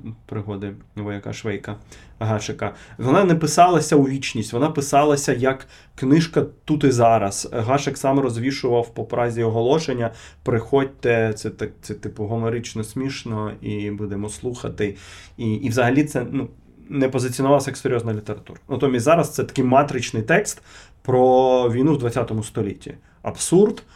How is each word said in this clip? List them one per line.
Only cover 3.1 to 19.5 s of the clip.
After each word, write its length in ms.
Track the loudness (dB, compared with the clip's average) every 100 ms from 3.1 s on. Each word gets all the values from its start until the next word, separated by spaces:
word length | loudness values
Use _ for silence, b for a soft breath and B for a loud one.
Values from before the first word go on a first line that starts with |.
| 4
не 120 | 4 2
писалася 600 | 2 4 6 6 4 4
у 80 |
вічність, 500 | 4 0 -6 -6 -4
вона 160 | -2 0
писалася 640 | -2 2 4 4 2 0
як 340 | 0 0 -2 -10 b b -4
книжка 500 | 4 4 4 0 -2 -6 -4
тут 180 | 2
і 80 | 2
зараз. 580 | 4 4 4 2 -4 -6
Гашик 440 | -4 0 0 0 -2
сам 220 | 0 2
розвішував 720 | 0 -2 -4 -2 0 0 0
по 100 | -8
Празі 400 | -6 -2 -2 0
оголошення: 680 | -2 0 2 0 0 -4 -4 B B B
«Приходьте, 880 | -2 -2 2 0 0 -2 0 2 0 -2
це 140 | -8
так, 200 | -8 -10 -10
це, 120 | -14
типу, 320 | -10 -10 -8 -6
гомерично 580 | -4 -4 -4 -8 -10
смішно, 680 | -8 -6 -8 -8 -8 -6 -8 -8
і 300 | -8 -6 -6
будемо 380 | -8 -8 -8 -8
слухати». 680 | -8 -10 -8 -10 -4 -6 -6 B B B -8
І, 160 | -4
і 160 | -2 -2
взагалі 340 | 0 2 2
це, 220 | 2 -2 -4
ну, 160 | -6 -8 -12 _ -20 -8
не 200 | 0 0
позиціонувався 600 | 0 -2 0 2 4 2
як 80 | -4
серйозна 360 | -2 -2 -2
література. 460 | -6 -6 -12 -12 -20 -8
Натомість 360 | 0 0 2 4
зараз 280 | 2 2
це 100 | -4
такий 200 | -4